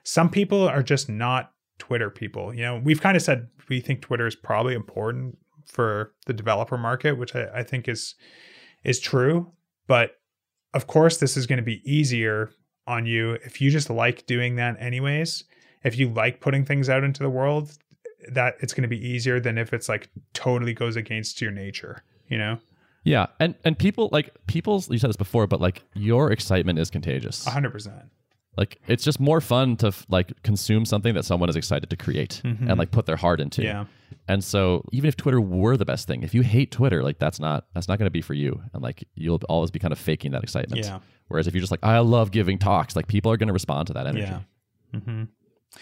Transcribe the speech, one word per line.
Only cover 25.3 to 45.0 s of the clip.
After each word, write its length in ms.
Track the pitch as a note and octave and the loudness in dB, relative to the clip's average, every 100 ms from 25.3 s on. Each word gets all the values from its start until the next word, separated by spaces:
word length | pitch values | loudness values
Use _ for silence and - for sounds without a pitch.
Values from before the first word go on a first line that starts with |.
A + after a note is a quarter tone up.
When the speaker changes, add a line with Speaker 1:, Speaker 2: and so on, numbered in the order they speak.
| A#2+ G2+ | 2 2
Speaker 2:
but, 140 | D2 | 4
like, 220 | F2+ - - | 2 0 -10
your 400 | G#2 G#2 A#2+ D3 | -4 2 4 4
excitement 460 | A2 - F#2 E2+ D#2+ | 2 2 2 2 0
is 100 | E2 | 0
contagious. 580 | D#2+ D2 C2+ A1+ - - | -2 -4 -4 -6 -6 -4
Speaker 1:
A 40 | |
hundred 200 | C#3 C3+ | -2 -4
percent. 320 | G#2 G#2 - - _ _ _ _ - | -6 -14 -16 -20 _ _ _ _ -2
Speaker 2:
Like, 220 | G2+ - - | -2 -2 0
it's 180 | D3 | 2
just 160 | D#3+ C#3 | 2 2
more 220 | C#3 D#3+ | 4 4
fun 340 | - B2 C3 A2+ | 4 2 4 4
to 100 | G#2+ | 2
f-, 180 | - - | 0 0
like, 340 | F#2 F2+ - | 2 2 -2
consume 440 | - G2+ - G#2+ A2+ | 0 0 4 2 4
something 260 | G#2 A2+ | 2 2
that 120 | F#2 - | 0 0
someone 240 | F2 F2 | 2 2
is 60 | D#2+ | 0
excited 340 | - - - | 0 -2 -2
to 60 | F2 | -6
create 420 | - D2 - - | -4 -4 -4 -6
Speaker 1:
Mm-hmm. 260 | A#2+ A2 B2 | -6 -2 0
Speaker 2:
and, 80 | F2+ | 2
like, 140 | E2 | 2
put 120 | A2 | 0
their 120 | - E2 | 0 0
heart 260 | F2 D#2+ | 2 2
into. 200 | C#2+ - | 0 -2
Speaker 1:
Yeah. 220 | A2 G2+ G#2 _ _ - - | -2 -4 -8 _ _ -10 -2
Speaker 2:
And 160 | G2 | -2
so 420 | F#2+ G2+ F#2 F2+ - | 0 2 4 2 0
even 180 | B2+ D3+ | 0 0
if 80 | - | 2
Twitter 200 | C#3+ B2+ | 2 4
were 380 | G2 F2+ A2 B2+ | 2 2 4 4
the 80 | |
best 220 | D2+ - - | 2 -2 -4
thing, 160 | B1+ | -6
if 100 | E2 | 0
you 80 | A#2 | 2
hate 300 | B2+ A2 C3 | 4 4 2
Twitter, 320 | - C3 E2 | 2 2 4
like, 160 | C2+ D2 | 0 0
that's 200 | D2+ - | -2 -2
not, 280 | D#2 C#2+ - | -2 -2 -4
that's 140 | F2 F2+ | -8 -4
not 100 | G2+ | 0
gonna 100 | G2 | 0
be 120 | E2 | -2
for 100 | - | -4
you. 300 | C#2+ C#2 C2+ - | -2 -2 -4 -10
And, 100 | - | -8
like, 220 | B1 - - | -8 -10 -16
you'll 280 | - D#2+ E2 - | -8 -2 -2 0
always 200 | E2 E2 | 0 0
be 80 | E2 | -2
kind 140 | E2+ | -4
of 60 | D2 | -2
faking 340 | - D#2 D2 | -2 -2 -4
that 100 | C2 | -6
excitement. 400 | - - - - G#2 | -4 -6 -4 -6 -6
Speaker 1:
Yeah. 140 | F#2+ - _ - | -10 -16 _ -6
Speaker 2:
Whereas 180 | D#2 F2+ | -2 0
if 60 | |
you're 60 | F2+ | -2
just 100 | F#2 | -2
like, 120 | F2+ | 0
"I 140 | A2 A#2 | 2 4
love 320 | A#2 A#2+ G#2+ | 6 4 4
giving 280 | G#2+ F#2 F#2+ | 2 2 2
talks," 380 | G2 F#2 - E2 | 2 2 0 -4
like, 100 | D#2+ | 0
people 240 | G2+ A2 | 0 2
are 40 | A2+ | 2
gonna 160 | G#2+ | 0
respond 360 | F2+ - D2 D#2+ | 0 -2 -4 -4
to 40 | |
that 120 | B1 C2+ | -4 -4
energy. 160 | - | -4
Speaker 1:
Yeah. 180 | G2 F#2 F#2 _ _ _ _ | -6 -8 -12 _ _ _ _
Mm-hmm. 300 | A2+ | -10